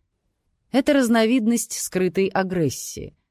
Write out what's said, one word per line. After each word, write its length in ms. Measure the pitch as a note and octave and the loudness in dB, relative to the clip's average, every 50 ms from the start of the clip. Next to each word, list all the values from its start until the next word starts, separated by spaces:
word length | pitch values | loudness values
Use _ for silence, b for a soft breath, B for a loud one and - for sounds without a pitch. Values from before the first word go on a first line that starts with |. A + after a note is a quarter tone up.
| _ _ _ _ _ _ _ _ _ _ _ _ _ _ | _ _ _ _ _ _ _ _ _ _ _ _ _ _
Это 220 | - B3+ C#4 - D4 | -2 0 2 4 4
разновидность 800 | C#4 B3+ A3 A#3 A3+ A3 A3 B3 C4 G#3+ A3+ A#3+ B3 - - - | 4 4 4 4 2 4 4 2 2 2 2 0 0 -2 -6 -8
скрытой 520 | - - - - F#3 F#3 F3+ F3 F#3+ G3 F#3+ | -10 -10 -6 -2 -2 -2 0 0 0 -2 0
агрессии, 880 | - - F#3+ F#3 F#3 F3+ D#3+ C3+ - - - - - - - - - _ _ _ | 0 -2 -2 -2 -2 -2 -2 -2 -2 -6 -10 -12 -12 -14 -14 -14 -16 _ _ _